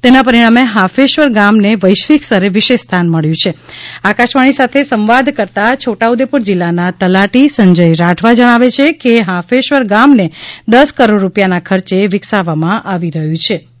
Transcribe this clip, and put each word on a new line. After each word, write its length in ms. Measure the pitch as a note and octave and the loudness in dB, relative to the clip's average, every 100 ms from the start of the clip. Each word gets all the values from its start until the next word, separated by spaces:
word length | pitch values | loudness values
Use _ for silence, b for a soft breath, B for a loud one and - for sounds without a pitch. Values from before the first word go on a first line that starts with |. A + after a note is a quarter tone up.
તેના 200 | B3 C4 | 4 2
પરિણામે 400 | B3 A#3 A#3 A#3 | 2 2 2 2
હાફેશ્વર 640 | B3+ G#3 F#3 - C4+ - D4 | 0 -2 -2 0 0 0 0
ગામને 460 | G#3+ G3+ A3 G3+ | 2 2 2 0
વૈશ્વિક 480 | A3 F#3+ G3+ - D4+ | 0 0 0 0 0
સ્તરે 260 | - G3+ G3 | 0 -2 0
વિશેષ 320 | F#3+ - B3 | -2 0 -2
સ્થાન 280 | - F3+ F3 | -2 -2 0
મળ્યું 260 | E3 D#3 | -2 -2
છે. 200 | D#3+ F#3 D#3 B B B B | -2 -4 -6 B B B B
આકાશવાણી 480 | G3 G#3+ A#3+ C#4 B3+ | -4 -2 0 2 0
સાથે 300 | C#4 C4 C#4 | 0 0 -2
સંવાદ 480 | C#4 A3 G#3+ B3 C4+ | -2 -2 0 0 0
કરતા 400 | C#4+ G3 - G#3+ | -4 -6 -4 -2
છોટાઉદેપુર 680 | C4+ - G3+ A3+ A#3+ C4 C#4+ | -2 -6 -4 -2 -2 -2 -2
જિલ્લાના 500 | G3+ F3+ E3+ E3+ F3 | -2 -2 -2 -2 -4
તલાટી 580 | F#3 F#3 F#3+ G3+ B3 C#4+ | -2 0 0 2 2 2
સંજય 440 | - F#3+ F3 E3+ | 2 2 4 2
રાઠવા 400 | E3 F3 F3 A3+ | 2 0 0 2
જણાવે 380 | A#3 B3 A#3 B3 | 4 4 4 2
છે 220 | A3 C#4+ | 2 0
કે 280 | D#4 B3 A#3 | 0 0 0
હાફેશ્વર 640 | F#3+ F3+ F3 B3+ - C#4+ | 0 -6 -2 -2 0 -2
ગામને 460 | A3 G#3 C4+ B3+ E3 B B B - | 0 2 4 4 0 B B B 0
દસ 240 | A#3+ D4 | 2 2
કરોડ 280 | - A3+ G#3 | 2 2 2
રૂપિયાના 400 | F#3+ G3+ F#3+ F3 | 0 -2 -2 -2
ખર્ચે 460 | E3+ F#3 F#3 F#3+ G3+ | -2 -4 -2 -2 0
વિકસાવવામાં 760 | G3 - G#3 E3+ D#3 E3 G#3+ | -4 -4 -4 -2 -2 -2 -4
આવી 280 | - F3+ E3+ | -6 -6 -6
રહ્યું 260 | D#3 D#3 D#3+ | -6 -6 -6
છે. 280 | - F3+ _ _ | -4 -6 _ _